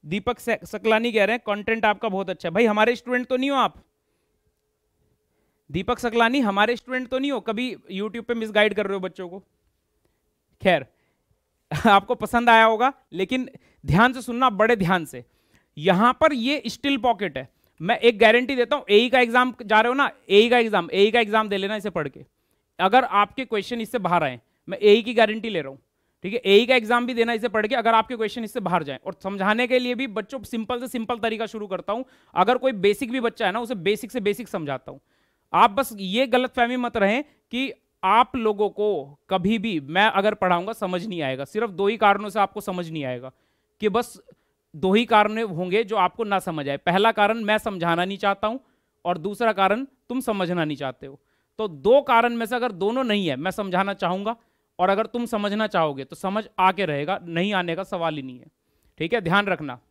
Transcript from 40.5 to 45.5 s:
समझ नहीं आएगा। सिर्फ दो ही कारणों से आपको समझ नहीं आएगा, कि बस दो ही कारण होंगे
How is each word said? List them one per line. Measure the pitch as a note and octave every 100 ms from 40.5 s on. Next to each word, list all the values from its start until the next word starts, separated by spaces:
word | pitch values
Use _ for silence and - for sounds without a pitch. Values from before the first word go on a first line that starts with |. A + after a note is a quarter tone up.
| F3 F#3+
समझ | A3+ F#3 F3+ A3
नहीं | F3
आएगा। | C#3 C3
सिर्फ | C#3 G#3+ A3+
दो | F3+ G3
ही | A3+
कारणों | G#3 G3+ G#3
से | G3+
आपको | G3 G#3
समझ | G3+ F3+ E3
नहीं | D#3+
आएगा, | C3+ B2 C3 _ _ _ _ _
कि | G#3
बस | G3+ A#3 - _ _ _ _ _ D#3
दो | F#3+
ही | G#3
कारण | A#3+ A3 G#3 G#3+
होंगे | A3+